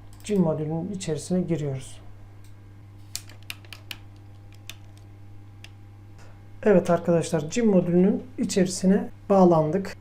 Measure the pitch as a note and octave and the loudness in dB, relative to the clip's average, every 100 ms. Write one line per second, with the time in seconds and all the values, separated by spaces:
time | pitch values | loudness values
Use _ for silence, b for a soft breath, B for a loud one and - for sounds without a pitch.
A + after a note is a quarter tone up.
0 | - - - G3+ D#3+ D3+ D3+ E3 F#3 G3+ | -20 -12 -2 0 2 0 -4 -6 -6 -8
1 | E3 D3 - F#3 E3 D#3 D3 C3 - - | -6 -6 -2 -2 0 -2 -4 -8 -10 -16
2 | - - - - - - - - - - | -18 -18 -20 -20 -20 -20 -20 -20 -20 -20
3 | - - - - - - - - - - | -16 -16 -14 -20 -18 -18 -18 -18 -18 -18
4 | - - - - - - - - - - | -18 -20 -20 -20 -20 -20 -20 -20 -20 -20
5 | - - - - - - - - - - | -20 -20 -20 -20 -20 -20 -20 -20 -20 -20
6 | - - B B - - G#3+ F#3 F3+ E3+ | -20 -20 B B -20 -2 4 4 4 0
7 | F3 E3+ D#3 D#3+ D3+ A#3+ A3+ F#3 E3+ F3 | 2 0 0 -4 -4 0 2 4 4 4
8 | F#3+ B3 - - A#3+ - F3+ - F#3 G3+ | 4 2 -6 -8 -2 0 0 0 2 2
9 | - - - G3 F3 D#3+ D#3 F#3 F#3+ - | -2 -8 2 6 6 6 2 -2 -4 -12